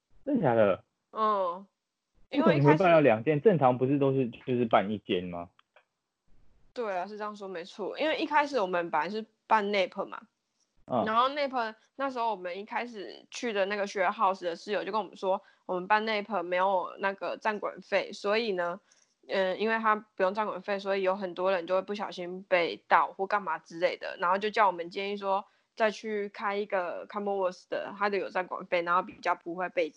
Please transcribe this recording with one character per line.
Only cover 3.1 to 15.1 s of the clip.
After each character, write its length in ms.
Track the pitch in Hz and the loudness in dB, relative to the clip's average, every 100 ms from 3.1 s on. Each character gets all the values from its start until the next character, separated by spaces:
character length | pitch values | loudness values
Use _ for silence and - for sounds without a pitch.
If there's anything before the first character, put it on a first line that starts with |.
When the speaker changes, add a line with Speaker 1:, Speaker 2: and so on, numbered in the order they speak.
| 110 | 6
Speaker 1:
间？ 120 | 127 147 | 2 4
Speaker 2:
因 0 | |
为 20 | |
一 20 | |
开 120 | 220 | 4
始 0 | |
Speaker 1:
正 80 | 170 | 6
常 180 | 131 123 | 4 4
不 80 | 131 | 2
是 140 | 143 | 2
都 120 | 139 | 2
是， 160 | 135 123 117 - | 2 0 -4 -4
就 80 | 123 | 0
是 100 | 117 | 4
办 240 | 117 98 | 4 2
一 80 | 107 | -4
间 280 | - 92 90 | -2 -2 -2
吗？ 220 | 87 85 _ _ _ _ _ _ _ _ - - _ _ | -8 -12 _ _ _ _ _ _ _ _ -20 -20 _ _
Speaker 2:
对 240 | - 220 185 | -6 -4 -4
啊， 80 | 190 | -4
是 140 | 214 | -6
这 40 | |
样 120 | 208 208 | -8 -8
说 120 | 196 | -10
没 160 | 180 | -10
错。 360 | 180 - 185 - | -12 -8 -8 -2
因 100 | 302 | -2
为 80 | 294 | 0
一 80 | 320 | 2
开 220 | 294 294 | 2 2
始 120 | 269 | 0
我 60 | 185 | 0
们 240 | 180 170 | 0 0
本 100 | 160 | -2
来 100 | 165 | -2
是 140 | 214 220 _ - | -6 -10 _ 0
办 180 | 220 202 | 2 2
nep 320 | 208 175 196 135 | 0 0 -4 -10
嘛， 140 | - - _ _ _ _ _ - | -12 -18 _ _ _ _ _ -4
Speaker 1:
嗯。 180 | 123 214 | 0 2
Speaker 2:
然 100 | 226 | 2
后 140 | 262 | 2
nep 460 | 294 277 262 226 220 _ - | 0 -2 -2 -4 -8 _ -6
那 120 | 269 | -6
时 80 | 254 | -2
候 140 | 233 | -4
我 40 | 202 | -4
们 220 | 180 180 | -6 -8
一 80 | 214 | -6
开 220 | 233 240 | -6 -6
始 360 | 220 131 69 - | -10 -12 -14 -16
去 240 | - 240 | -8 -4
的 140 | 202 190 | 0 0
那 80 | 208 | 0
个 100 | 202 | -2
share 260 | 202 180 | 0 0
house 320 | 208 196 196 | 4 2 2
的 120 | 175 170 | -4 -6
室 160 | - | -4
友 120 | 190 | -4
就 80 | 170 | -2
跟 80 | 214 | -4
我 60 | |
们 100 | 185 | -4